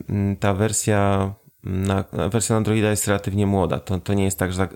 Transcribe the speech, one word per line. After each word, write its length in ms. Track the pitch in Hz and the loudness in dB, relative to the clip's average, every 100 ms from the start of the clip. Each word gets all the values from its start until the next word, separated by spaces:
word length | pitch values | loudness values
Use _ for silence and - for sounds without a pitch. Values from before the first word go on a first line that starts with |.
| - | -4
mm, 280 | 101 98 98 | -2 0 0
ta 180 | 101 | 0
wersja, 800 | 95 110 - - 104 101 98 98 101 _ _ | 2 0 0 0 2 2 2 -2 -6 _ _
na, 400 | 95 95 98 98 - - 85 | -6 -2 0 0 -2 -4 -2
wersja 240 | 113 - | 0 0
na 20 | 113 | 0
Androida 340 | 107 110 104 | 2 2 2
jest 160 | 104 - | 0 0
relatywnie 380 | 98 - 101 101 | 0 0 0 2
młoda. 340 | 98 85 65 | 2 2 -2
To, 180 | - 92 | -4 -6
to 140 | - | -2
nie 100 | 101 | 0
jest 140 | 95 - | 0 0
tak, 140 | 92 | -4
że 60 | 92 | -2
tak, 160 | 95 | -4